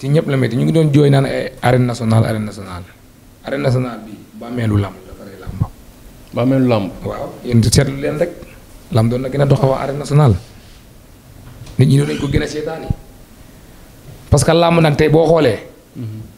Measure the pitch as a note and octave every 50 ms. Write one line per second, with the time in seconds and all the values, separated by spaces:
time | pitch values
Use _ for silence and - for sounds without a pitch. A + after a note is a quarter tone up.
0 | - C3+ D3 D#3+ - C#3+ C#3 C3 B2+ - A#2 B2+ C#3+ D3+ D#3+ E3 D#3+ D3+ C3+ D3
1 | D3 C#3 C#3 C3+ C3+ C3 C3 C3 B2 - - - - A#2+ B2+ B2+ B2+ B2 A#2 A2
2 | A#2+ A2 A2+ A2+ A2+ - A2 G#2+ G#2+ G#2 F#2+ G2+ G2 F#2+ F2+ F2 F#2 - - -
3 | - - - - - - - - - - C3+ C#3 C#3+ C3+ B2 B2+ B2+ B2 A#2 G#2+
4 | G#2 G#2+ G2+ - - - - G#2+ A#2 A#2 A#2+ A#2+ A#2 G#2+ G#2 G2+ G2 F#2+ - -
5 | - - - - - - - - - - - F#2+ - - - - - - - -
6 | - - - - - - - A2+ A#2 C3 C3+ C3+ C3 B2 A#2 G#2+ G2 F2+ - -
7 | - G2+ G#2 A2 C#3 D#3 - - - B2 A#2+ A#2 G#2+ - - C#3+ C3+ B2+ C3+ C#3
8 | C#3 D3 D3 D3+ E3+ - - - - - - - - - - - - - - A#2+
9 | A2 A#2 A#2+ B2 C3+ C3 C3 C#3 C#3+ C#3 C#3 C3 - C3+ C3 B2 C3 C3+ C3+ D3
10 | D3 - C#3+ D3 D3+ C3 G2+ F2+ - - - - - - - - - - - -
11 | - - - - - - - - - - - - - - - - C3 C#3+ C3 C#3
12 | C#3+ D3 D3+ - C#3+ C3+ C3+ D3 D3+ D3 - D3+ D3+ D#3+ D#3+ D#3+ - - - -
13 | - - - - - - - - - - - - - - - - - - - -
14 | - - - - - - - D3 C3 - D#3+ E3+ E3+ E3+ E3+ E3+ D#3+ D#3 C#3+ B2
15 | D3+ D3+ C#3 D#3+ E3 D3+ E3 E3 D3 B2 G2+ F#2 - - - - - - - -
16 | A#2+ A2 G#2+ A2 A2 - -